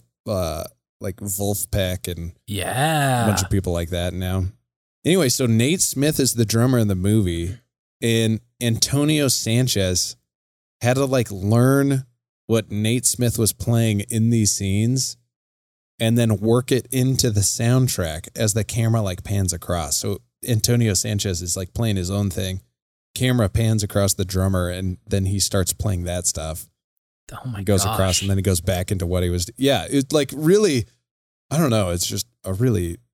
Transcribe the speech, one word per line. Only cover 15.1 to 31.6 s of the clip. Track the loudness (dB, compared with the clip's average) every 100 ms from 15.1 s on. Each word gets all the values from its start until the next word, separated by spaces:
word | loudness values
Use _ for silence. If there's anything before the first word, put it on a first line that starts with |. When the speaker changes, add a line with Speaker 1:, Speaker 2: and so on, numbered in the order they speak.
| -8 _ _ _ _ _ _ _ -2
Speaker 1:
and | 2 2
then | 2 2
work | 2 2 2
it | -2 0
into | 0 2 2 2
the | 2
soundtrack | 0 0 2 4 2 0 -4 -6 -8 -2
as | 0
the | 0
camera, | -2 0 0 2
like, | 0 -4
pans | -4 -2 -2
across. | -2 -4 -4 -2 -4
So | -4 -6 _ _ -2
Antonio | 0 2 2 2
Sanchez | 0 0 -2 -2 -4
is, | -4 -6
like, | -6
playing | -4 -2 0
his | -2
own | -2 -2
thing. | -2 -6 -6 -12 _ _ _ _ -2
Camera | 0 2 2
pans | 2 2 2
across | 0 0 0
the | 0 -2
drummer, | 0 0 0 -2
and | -4 -6 -6 -4
then | -2 0
he | 0
starts | 0 0 -2
playing | -2 -2 -2
that | -4 -4 -4
stuff. | -4 -6 -8 -12 _ _ _ _ _ -20
Speaker 2:
Oh | -14 -10
my | -6
Speaker 1:
He | 0
goes | 2
Speaker 2:
gosh. | 2 2
Speaker 1:
across, | 2 2
and | 0
then | 2
he |
goes | 2 2
back | 0 -2 -2
into | -2 -2
what | 0
he | 0
was | -2 -4
d-, | -2
yeah, | 0 0 0
it's, | -2 2
like, | 0 0 0
really, | 4 4 4 2 -2 _ _ _ _ _ -4
I |
don't | 0